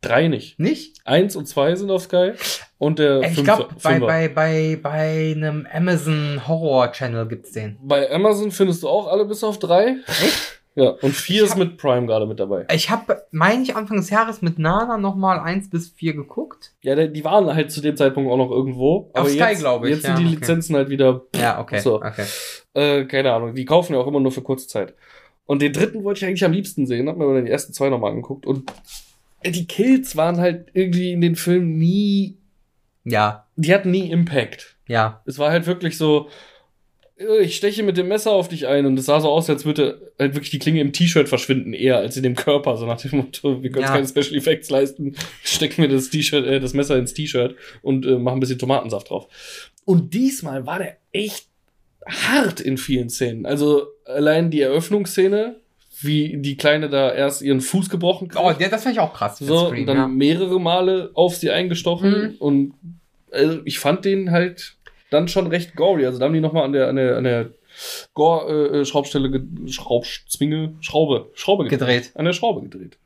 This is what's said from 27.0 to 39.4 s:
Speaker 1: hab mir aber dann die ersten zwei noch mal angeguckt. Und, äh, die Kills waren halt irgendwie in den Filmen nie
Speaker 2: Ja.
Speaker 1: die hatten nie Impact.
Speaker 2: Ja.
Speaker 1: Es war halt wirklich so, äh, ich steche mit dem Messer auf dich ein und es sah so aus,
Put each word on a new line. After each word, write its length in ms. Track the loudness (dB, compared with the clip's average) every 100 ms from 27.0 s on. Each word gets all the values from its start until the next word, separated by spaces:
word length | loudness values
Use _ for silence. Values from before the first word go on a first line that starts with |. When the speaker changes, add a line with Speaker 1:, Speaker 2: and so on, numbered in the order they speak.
| -2
Speaker 1:
hab 80 | -2
mir 60 |
aber 100 | 0
dann 120 | 2 0
die 60 |
ersten 220 | -2 -4
zwei 160 | -2 0
noch 80 | 0
mal 120 | -2
angeguckt. 340 | -4 -8 -10 -4
Und, 260 | -6 -6 -18 -20 -20 -20 _ _ _
äh, 80 | -6
die 160 | -6 -6
Kills 500 | 0 4 4 2 0
waren 220 | 0 2
halt 300 | 2 0 -4
irgendwie 380 | 0 2 2 0
in 100 | 2
den 140 | 2 2
Filmen 400 | 2 2 2 2
nie 580 | 2 2 2 2 0 -6 _ _ _ _ _ _
Speaker 2:
Ja. 440 | -2 2 2 0 _ -4
Speaker 1:
die 180 | 2
hatten 160 | 4 4
nie 220 | 0 0
Impact. 640 | 0 2 0 -2 -6 -20 _ _
Speaker 2:
Ja. 340 | 0 0 -2 -16
Speaker 1:
Es 140 | -2
war 100 | 0
halt 160 | 2 0
wirklich 320 | -2 -4 -2
so, 300 | 2 2 0 -18 -20 _ _ _ _ _ _ _
äh, 240 | 0 2
ich 120 | 2 0
steche 280 | -2 0
mit 140 | 0 0
dem 100 | 0
Messer 220 | 0 2
auf 160 | 2 0
dich 200 | -4 0
ein 180 | 2 2
und 120 | 0
es 60 | 2
sah 140 | 2
so 80 | 4
aus, 200 | 0